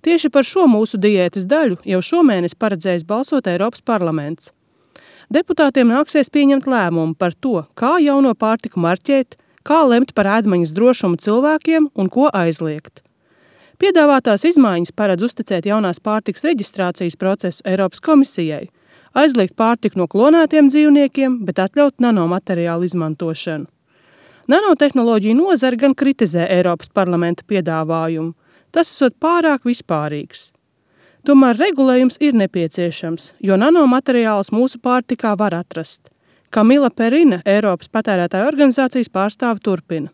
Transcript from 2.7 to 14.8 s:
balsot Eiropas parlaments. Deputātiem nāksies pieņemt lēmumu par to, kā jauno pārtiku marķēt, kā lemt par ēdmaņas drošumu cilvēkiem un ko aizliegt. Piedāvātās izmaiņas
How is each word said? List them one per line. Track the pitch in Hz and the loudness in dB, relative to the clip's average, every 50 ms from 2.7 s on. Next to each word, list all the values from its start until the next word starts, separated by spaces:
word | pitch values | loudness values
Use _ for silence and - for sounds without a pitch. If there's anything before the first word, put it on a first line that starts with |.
| 202 165 165 190 180 175 160 | -4 -4 -4 -4 -4 -4 -4
balsot | 165 208 233 277 - 311 269 - | -4 -6 -4 -4 -2 -4 -4 -2
Eiropas | 196 175 175 196 233 - - _ | -2 -2 -2 -4 -4 -6 -8 _
parlaments. | - 233 202 180 165 160 156 143 147 170 _ - - _ _ _ _ _ _ _ _ _ - _ _ _ - - _ | -4 -2 -2 -2 -2 -4 -4 -6 -8 -10 _ -14 -20 _ _ _ _ _ _ _ _ _ -20 _ _ _ -20 -12 _
Deputātiem | - 302 349 - 330 - 311 277 240 269 247 | -2 -2 -2 -2 0 0 0 2 2 2 2
nāksies | 233 233 277 302 - - 302 262 - - | 2 2 0 -2 0 0 -2 -2 0 0
pieņemt | 294 285 277 277 269 269 | 2 2 2 2 2 0
lēmumu | 277 254 233 190 175 170 165 160 160 160 | -2 -2 0 0 0 0 -2 -2 -2 -2
par | _ 190 175 | _ -2 -4
to, | 160 _ - 262 226 170 147 _ _ - | -4 _ -4 -4 -4 -4 -6 _ _ -4
kā | 226 254 330 359 | -2 0 2 2
jauno | 302 294 277 277 277 262 214 | 2 2 2 2 2 2 2
pārtiku | _ 226 220 220 226 - 220 _ 185 | _ 0 -2 -2 -2 -4 -8 _ -2
marķēt, | 170 170 180 - _ - 277 269 254 _ - _ _ _ _ _ | 0 0 -2 -2 _ 0 0 0 0 _ -10 _ _ _ _ _
kā | _ - 294 330 311 | _ 0 2 4 4
lemt | 262 233 240 262 - | 4 4 2 2 0
par | - - 202 | 0 -2 0
ēdmaņas | 196 202 226 208 208 185 175 170 156 156 | 2 0 0 0 2 2 0 0 -2 0
drošumu | 196 226 254 247 - - 185 170 165 | 2 2 2 2 2 0 -2 -2 -2
cilvēkiem | - 214 208 240 269 302 311 302 _ 320 320 320 311 285 _ | -2 -2 0 0 2 0 0 0 _ 0 0 0 0 -2 _
un | - 190 185 | -4 -4 -2
ko | - 240 277 294 - | 0 0 0 2 2
aizliegt. | 196 170 165 160 - 165 156 151 151 _ - _ - _ _ _ _ _ _ _ _ _ _ _ _ _ _ _ _ | 0 0 -2 -2 -4 -6 -8 -8 -10 _ -18 _ -20 _ _ _ _ _ _ _ _ _ _ _ _ _ _ _ _
Piedāvātās | 370 403 381 330 302 294 277 262 - 247 208 202 - | 0 2 4 4 4 6 4 2 2 0 0 2 0
izmaiņas | 330 349 311 254 214 180 170 | 2 4 4 4 4 2 -2